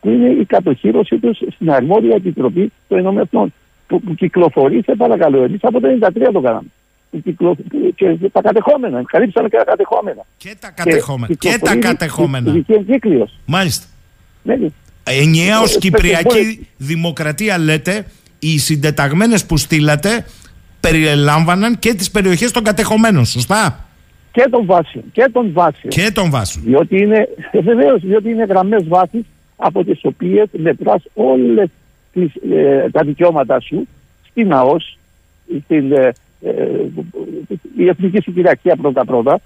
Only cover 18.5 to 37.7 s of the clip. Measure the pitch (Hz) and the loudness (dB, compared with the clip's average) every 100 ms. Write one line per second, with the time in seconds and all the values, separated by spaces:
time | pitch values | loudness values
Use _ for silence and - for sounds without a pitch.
18.5 | 156 127 156 151 147 139 151 226 220 - | -2 0 -2 -2 0 0 2 2 0 0
19.5 | 160 - 160 151 147 196 233 - - - | -4 0 0 2 0 0 -4 -6 -20 -20
20.5 | - _ - 175 160 156 147 143 147 165 | -20 _ -4 0 2 2 2 2 2 2
21.5 | 180 220 240 226 226 190 214 190 175 247 | 2 0 0 -2 -2 -2 0 0 0 0
22.5 | 247 214 214 220 220 226 180 117 123 120 | 0 -2 -2 0 2 4 4 2 -2 -2
23.5 | 202 196 - - _ _ _ _ - 254 | 0 0 -4 -14 _ _ _ _ 2 2
24.5 | 240 190 175 160 - - - 254 240 226 | 2 2 2 0 -10 -8 0 2 2 -2
25.5 | 160 175 151 - - 202 220 180 139 98 | 2 0 0 -6 -2 -2 0 0 0 -4
26.5 | 78 76 135 165 190 208 214 - - - | -6 0 2 2 2 2 2 0 -6 -4
27.5 | 208 165 233 285 247 180 214 214 226 214 | -2 2 2 4 2 2 -2 0 -4 0
28.5 | 185 190 220 160 180 180 226 226 _ _ | 0 2 0 2 0 0 -2 -10 _ _
29.5 | _ - 185 175 165 - - 180 196 214 | _ -4 -2 -2 -2 -4 -4 -2 0 0
30.5 | - 160 - 185 190 - - 247 262 247 | -2 -2 -2 0 -2 -2 -4 0 2 2
31.5 | 226 190 _ _ _ _ - 175 - - | 2 0 _ _ _ _ -4 -4 -4 -4
32.5 | 165 143 139 123 147 147 143 175 160 127 | 0 2 2 0 -2 -2 2 2 2 0
33.5 | 131 - 160 254 _ _ _ _ - 214 | -2 -2 -8 -8 _ _ _ _ -2 0
34.5 | 139 127 170 - - _ _ _ _ _ | 2 2 0 -4 -20 _ _ _ _ _
35.5 | 214 147 160 135 139 131 120 _ _ - | -10 -2 -2 2 2 2 0 _ _ -8
36.5 | - - - - - - - - - - | -4 -4 -4 -6 -8 -12 -12 -12 -12 -12
37.5 | 196 - | -12 -12